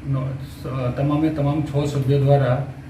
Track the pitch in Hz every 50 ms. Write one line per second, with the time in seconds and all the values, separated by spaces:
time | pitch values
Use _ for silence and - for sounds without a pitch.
0 | 143 139 135 135 135 135 - - - - - - - 135 131 135 123 123 123 139
1 | 139 147 147 151 160 156 - 147 139 143 151 156 139 - 143 143 135 135 131 139
2 | 127 131 143 139 135 143 143 139 131 123 127 - - - - - -